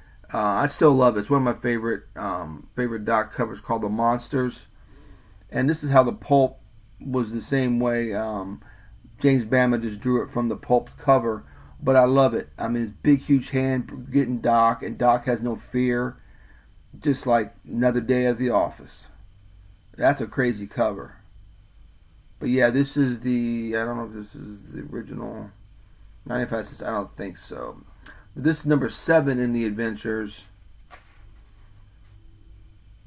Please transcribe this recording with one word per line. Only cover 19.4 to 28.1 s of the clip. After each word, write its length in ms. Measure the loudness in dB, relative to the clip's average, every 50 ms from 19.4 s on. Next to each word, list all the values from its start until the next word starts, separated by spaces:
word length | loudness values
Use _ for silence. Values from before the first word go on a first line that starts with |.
| -20 -20 -20 -20 -20 -20 -20 -20 _ -18 -4
That's 240 | 0 2 2 2 0
a 60 | -4
crazy 400 | -4 -2 0 0 0 0 -4 -6
cover. 500 | -6 -2 -2 0 0 -2 -6 -12 -14 -18 -20 -20 -20 -20 -20 -20 -20 -20 -20 -20 -20 -20 -20 -20 -20 -20 -20 -20 -20 -20 -20 -20 -20 -12 -6
But 80 | -2 0
yeah, 220 | 2 4 4 4
this 260 | 4 2 0 0 0
is 240 | 0 0 0 0 -2
the, 560 | -2 0 0 0 0 -2 -2 -4 -4 -4 -4
I 80 | -4 -2
don't 120 | -4 -6
know 100 | -6 -8
if 60 | -10
this 220 | -12 -14 -14 -14 -16
is 380 | -16 -16 -16 -16 -16 -16 -14
the 80 | -14 -12 -12 -10
original 580 | -10 -10 -10 -10 -12 -10 -10 -10 -12 -12 -14 -16 -20 -20 -20 -20 -20 -20 -20 -20 -20 -20 -20 -20 -20 -18 -10
ninety-five 400 | -6 -6 -4 -4 -4 -4 -6 -6
cents. 160 | -8 -12 -10
I 80 | -8 -6
don't 260 | -6 -6 -6 -8 -10
think 200 | -12 -12 -12 -12
so. 480 | -14 -16 -16 -14 -12 -12 -12 -14 -16 -20 -20 -20 -20 -20 -20